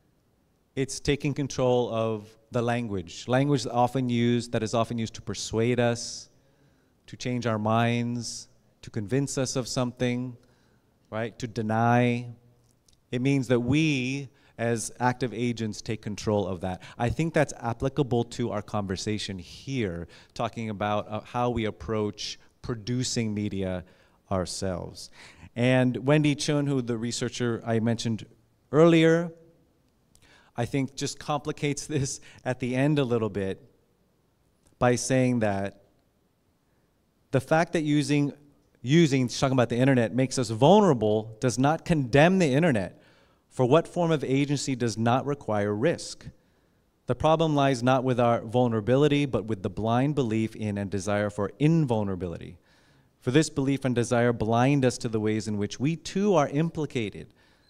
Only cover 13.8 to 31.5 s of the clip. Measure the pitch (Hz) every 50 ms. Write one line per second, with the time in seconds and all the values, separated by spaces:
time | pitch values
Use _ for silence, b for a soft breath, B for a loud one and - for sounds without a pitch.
13.8 | 160 156 147 131 123 127 135 139 139 131 b b b b b - 120 117 117 113
14.8 | 113 - - - 123 123 120 - 131 120 107 110 123 123 117 117 113 107 101 -
15.8 | - - 113 101 - 113 101 - - 110 104 104 98 90 95 82 90 92 92 -
16.8 | B B B - 120 120 117 - 160 165 - 160 143 - - - - 117 113 -
17.8 | 135 135 - - 143 120 120 120 117 - - - 120 107 95 104 - - - 107
18.8 | 101 92 98 - - 107 107 101 - - 98 92 82 - - - - 135 139 131
19.8 | 110 95 85 85 85 B B B B B _ - 120 107 - 117 113 110 107 92
20.8 | 104 104 104 104 95 - 107 107 - - - 123 123 123 120 117 110 107 104 -
21.8 | - - 110 107 104 104 104 - - - - b b b b _ - - 123 110
22.8 | 101 120 123 123 127 - - 123 117 110 104 107 104 104 92 95 95 92 92 90
23.8 | 85 b b b b b b b b _ 101 92 90 90 - - 98 95 90 87
24.8 | 87 85 85 - - - B B B B B B B B _ 113 120 127 131 127
25.8 | 127 127 120 104 123 135 147 156 147 147 143 143 - - 147 147 143 139 139 135
26.8 | 120 117 120 110 117 120 113 - 127 117 - - 123 120 117 101 - 120 113 113
27.8 | 110 117 117 110 - 117 113 101 - - - _ _ _ _ _ _ _ 127 147
28.8 | 165 170 165 165 160 165 165 170 175 170 165 - - - _ _ _ _ _ _
29.8 | _ _ _ _ _ _ _ _ b b b b b b b - 120 - - 139
30.8 | 135 127 - - 143 135 - - - - 151 143 - 151